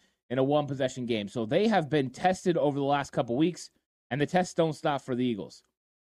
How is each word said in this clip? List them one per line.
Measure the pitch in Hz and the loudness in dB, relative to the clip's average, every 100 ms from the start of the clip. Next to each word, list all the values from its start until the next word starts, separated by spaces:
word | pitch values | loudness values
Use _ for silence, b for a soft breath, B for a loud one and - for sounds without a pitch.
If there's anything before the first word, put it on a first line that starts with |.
| _ _ - | _ _ -4
in | 123 | 0
a | |
one-possession | 135 147 143 139 131 131 120 | 2 2 0 -2 -2 -2 -2
game. | 113 101 | -2 -2
So | 123 110 | -4 0
they | 156 220 | 2 2
have | 202 147 | 2 2
been | 151 131 | 0 0
tested | - 185 190 185 170 | 0 -2 0 0 2
over | 147 139 | 2 0
the | 139 | 0
last | 143 135 | 0 -2
couple | - 120 120 | -4 -2 2
weeks, | 165 160 - _ _ _ - | 0 0 -12 _ _ _ -8
and | 127 | -2
the | 143 | 0
tests | 180 175 | 0 0
don't | - 165 | 0 0
stop | 147 160 135 | 0 -2 -2
for | - 123 | -2 -2
the | 127 | 0
Eagles. | 104 82 - _ _ _ _ | -2 -6 -16 _ _ _ _